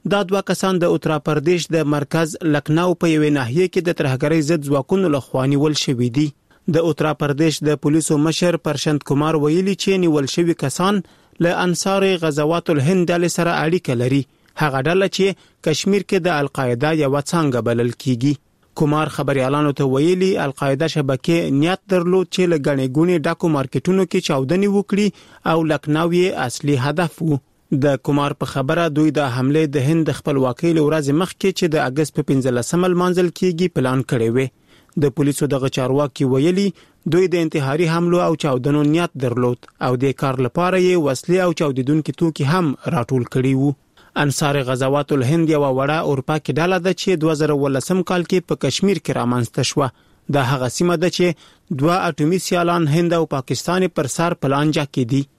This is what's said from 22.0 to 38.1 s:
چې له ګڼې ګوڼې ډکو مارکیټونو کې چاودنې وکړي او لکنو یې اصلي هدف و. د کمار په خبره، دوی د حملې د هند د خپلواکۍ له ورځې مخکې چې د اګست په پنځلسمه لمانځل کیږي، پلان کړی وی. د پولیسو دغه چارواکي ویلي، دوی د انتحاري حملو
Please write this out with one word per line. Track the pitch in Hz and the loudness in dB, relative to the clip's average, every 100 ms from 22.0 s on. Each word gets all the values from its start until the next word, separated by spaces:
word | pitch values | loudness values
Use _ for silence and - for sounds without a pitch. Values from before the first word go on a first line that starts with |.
| 170 190 180 | 2 0 0
چې | - 180 | 0 0
له | 160 143 | 0 0
ګڼې | 139 131 135 | 0 0 2
ګوڼې | 175 175 165 | 2 2 0
ډکو | 165 175 | -2 0
مارکیټونو | 147 131 131 - 190 180 | 0 -2 -4 0 0 0
کې | 185 - | -2 -2
چاودنې | 143 131 180 202 | -2 0 0 2
وکړي | 202 196 202 208 - - - 180 | 0 0 0 0 -4 -20 -8 -2
او | 165 160 | 0 0
لکنو | 147 151 151 170 | -2 0 0 2
یې | 175 180 - 127 | 2 0 -2 -6
اصلي | - 143 139 139 | -4 -2 0 0
هدف | 151 170 - | -2 -4 -2
و. | 165 139 _ _ _ 143 | -2 -2 _ _ _ 0
د | 143 135 - | 2 0 -2
کمار | 143 143 139 | -2 -2 -4
په | 131 | -6
خبره، | 143 135 165 165 147 | -4 -2 0 0 2
دوی | 156 147 | 2 2
د | 139 123 | -2 0
حملې | 127 151 156 143 | 0 2 0 0
د | 131 | 0
هند | 165 151 | 0 0
د | 135 | -2
خپلواکۍ | - 139 127 120 170 160 | -2 0 0 0 0 2
له | 147 | 2
ورځې | 156 139 147 | 2 0 0
مخکې | 180 - 190 180 | -2 -2 -2 0
چې | 175 | 0
د | 151 131 | 0 0
اګست | 131 151 - | -2 -2 -2
په | 143 | 0
پنځلسمه | 135 127 123 117 175 185 | 0 2 -2 0 0 2
لمانځل | 175 180 180 180 - | 2 2 2 0 0
کیږي، | 185 165 180 - | -2 0 -2 0
پلان | 127 131 127 | 0 0 0
کړی | 127 113 | 0 2
وی. | 120 131 _ _ - _ - | 0 -2 _ _ -20 _ 0
د | 143 - | 0 2
پولیسو | 143 143 147 | -2 0 -2
دغه | 135 131 - | 0 -2 -2
چارواکي | 127 135 147 - 135 | 0 0 -2 -2 0
ویلي، | 135 160 180 202 - _ _ 170 | 2 2 2 -2 -4 _ _ 0
دوی | 165 185 170 | 2 2 0
د | 160 | 0
انتحاري | 160 135 151 170 | -2 -2 0 0
حملو | 165 175 | 2 2